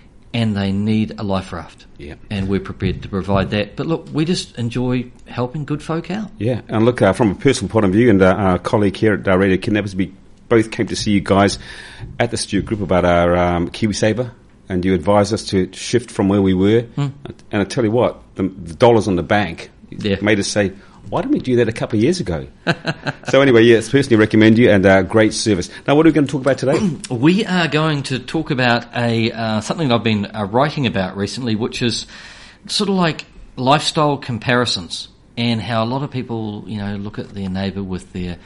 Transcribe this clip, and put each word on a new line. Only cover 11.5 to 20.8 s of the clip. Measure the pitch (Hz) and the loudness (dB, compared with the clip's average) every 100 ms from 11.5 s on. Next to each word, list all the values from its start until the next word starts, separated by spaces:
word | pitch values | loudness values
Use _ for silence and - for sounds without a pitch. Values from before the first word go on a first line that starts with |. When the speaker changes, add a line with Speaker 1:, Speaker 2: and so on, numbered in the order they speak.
| - - - - - - - | 0 -10 -20 -20 -16 -10 -4
Speaker 2:
at | 120 | -4
the | 107 | -4
Stewart | - 98 - | -4 -4 -2
Group | 107 | -4
about | 95 92 87 | 0 2 4
our, | 87 87 87 | 4 4 2
um, | 87 87 85 | 2 0 -4
KiwiSaver, | - 110 98 107 107 127 - - _ - | -2 -4 0 -2 -2 -6 -12 -20 _ -6
and | 92 92 | -2 0
you | |
advised | 92 78 104 101 | 0 2 2 2
us | 107 - | -2 -2
to | 98 92 | -2 -2
shift | - - 120 - | -6 -2 -2 -2
from | - 98 | -2 2
where | 101 | 2
we | 95 | 2
were. | 92 98 113 | 2 4 2
Speaker 1:
Hmm. | 113 - 143 - - - - | 0 -4 -6 -8 -16 -18 -6
Speaker 2:
And | 107 | -4
I | |
tell | 95 - | -2 -2
you | 110 | 0
what, | 110 104 - - - | 2 0 -2 -12 -6
the, | |
the | 95 98 85 78 | -6 -6 -14 2
dollars | 120 117 104 | 4 4 2
on | 87 | -2
the | |
bank | 73 104 92 82 - - - | 0 0 -2 -8 -16 -20 -20
Speaker 1:
Yeah. | - 104 98 | -8 -4 0
Speaker 2:
made | 104 107 | 2 2
us | 98 | 0
say, | 107 98 92 | -2 -2 -4